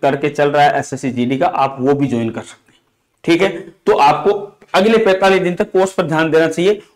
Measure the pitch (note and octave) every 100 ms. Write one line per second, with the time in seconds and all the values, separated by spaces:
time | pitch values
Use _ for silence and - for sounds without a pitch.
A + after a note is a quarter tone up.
0 | C#3 C#3+ D3 D3+ D3 D3 C#3+ C#3 B2+ C3
1 | C3+ A#2 B2 C3+ E3+ - C3+ C3 B2+ C#3+
2 | C#3 A#2+ A#2 A2 - - _ _ _ _
3 | _ _ - E3 F#3+ E3+ - - - G#3
4 | - - G3 G#3 - - _ F3+ G#3 A3
5 | G#3 F#3+ G3 F#3+ E3+ F3 - F#3+ F#3 -
6 | E3 D#3 D#3+ D#3+ D#3+ D#3+ F3+ G#3 -